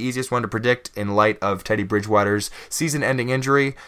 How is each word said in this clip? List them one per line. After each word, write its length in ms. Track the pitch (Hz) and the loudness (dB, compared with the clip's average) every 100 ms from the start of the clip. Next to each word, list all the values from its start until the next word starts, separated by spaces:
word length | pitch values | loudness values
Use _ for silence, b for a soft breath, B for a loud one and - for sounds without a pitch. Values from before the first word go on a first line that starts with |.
| 127 | -4
easiest 260 | 127 127 | -4 -2
one 100 | 123 | -2
to 60 | 113 | -2
predict 420 | 113 123 123 - - | -2 0 0 -4 -8
in 200 | 101 101 | 0 4
light 220 | 107 104 | 4 2
of 220 | 98 92 | -2 -2
Teddy 200 | - 107 | -2 -2
Bridgewater's 680 | 98 107 104 104 101 104 98 B B | 0 -2 2 2 4 0 -2 B B
season-ending 600 | - 160 147 120 131 123 | -4 -2 0 0 0 0
injury, 460 | 131 131 139 135 131 | -2 2 2 2 -2